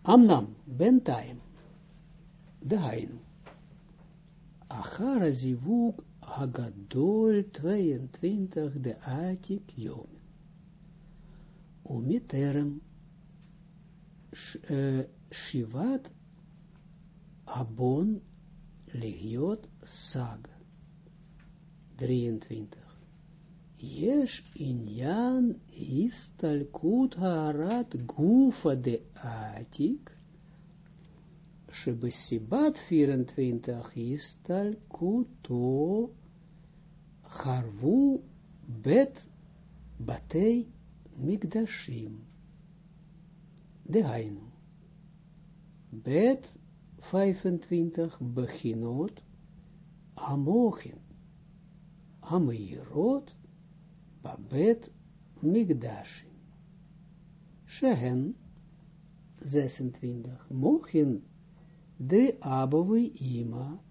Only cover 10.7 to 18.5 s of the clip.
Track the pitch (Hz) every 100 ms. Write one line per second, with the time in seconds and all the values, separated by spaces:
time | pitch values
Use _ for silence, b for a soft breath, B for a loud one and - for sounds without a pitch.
10.7 | - - - B B B B B B B
11.7 | - - 123 123 233 - 135 143 143 147
12.7 | 147 - - - - - - - - -
13.7 | - - - - - - - - - -
14.7 | 139 135 131 127 - - - - 139 113
15.7 | 120 220 269 - - - - - - -
16.7 | - - - - - - - - 127 117
17.7 | 110 127 135 202 208 - - -